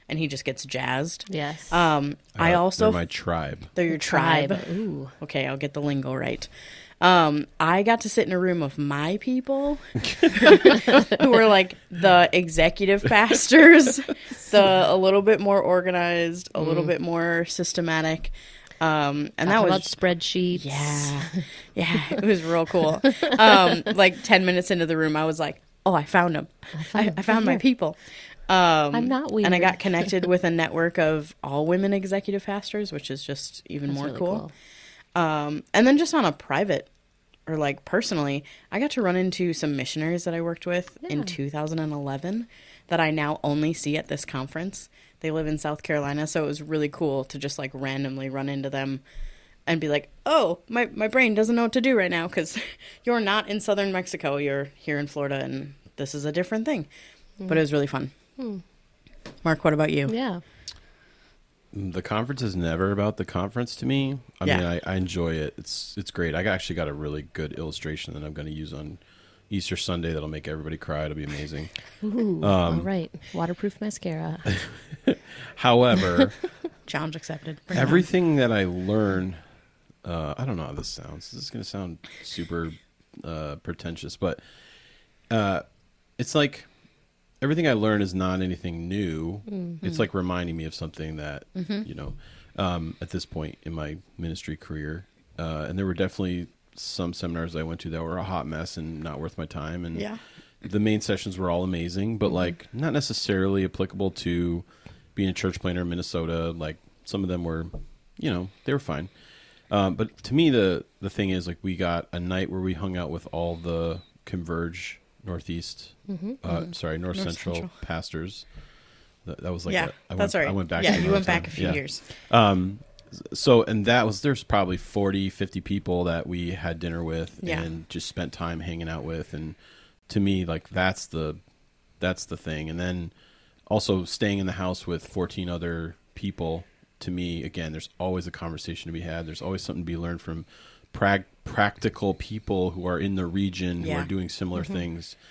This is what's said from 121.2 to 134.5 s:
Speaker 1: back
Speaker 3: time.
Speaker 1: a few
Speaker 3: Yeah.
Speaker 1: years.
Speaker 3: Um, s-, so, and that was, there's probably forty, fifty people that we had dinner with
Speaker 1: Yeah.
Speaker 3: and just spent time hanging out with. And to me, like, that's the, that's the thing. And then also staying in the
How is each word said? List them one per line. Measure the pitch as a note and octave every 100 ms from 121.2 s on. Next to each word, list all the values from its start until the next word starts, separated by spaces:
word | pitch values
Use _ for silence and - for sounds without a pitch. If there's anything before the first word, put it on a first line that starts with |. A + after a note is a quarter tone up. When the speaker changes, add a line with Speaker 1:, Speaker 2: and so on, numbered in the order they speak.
| F#3
Speaker 1:
back | E3+
Speaker 3:
time. | E3
Speaker 1:
a | -
few | -
Speaker 3:
Yeah. |
Speaker 1:
years. | C#3+ C#3 - - - -
Speaker 3:
Um, | A#2 G#2+ F#2+ F#2 G#2 - - -
s-, | - - -
so, | - A#2+
and | - G#2+ G#2
that | B2 A2
was, | G2
there's | D3 C3
probably | - G#2 F#2 F2+
forty, | - G#2 G2 G2 G2
fifty | - G2 F#2
people | - G2+ - F2+ F2
that | E2 -
we | F2 F2
had | F2+ E2+ E2
dinner | E2+ E2+
with | D#2+ E2 D#2 -
Speaker 1:
Yeah. | F3 D#3+
Speaker 3:
and | E2 E2 -
just | - -
spent | - D2+
time | - E2+ E2
hanging | E2+ E2 E2
out | D#2+
with. | C#2+ E2 D2+ D#2
And | D#2+ - - - _ _ -
to | G#2+
me, | G2 F#2+ E2+
like, | D#2+ -
that's | F#2 F#2 F#2 -
the, | D#2+ D#2 D#2 _ _ _ _ _ -
that's | F2+ F#2 -
the | D#2+
thing. | - D#2 D#2
And | E2+
then | F2+ F2+ E2 _ _ _ _ _ -
also | G#2 - F#2+ E2+
staying | - G#2+ G2
in |
the | F#2+